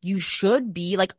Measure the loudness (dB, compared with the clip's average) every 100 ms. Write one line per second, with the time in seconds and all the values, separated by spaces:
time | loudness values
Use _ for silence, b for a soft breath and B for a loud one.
0 | -4 -2 -2 0 4 4 0 -6 -2 0
1 | 0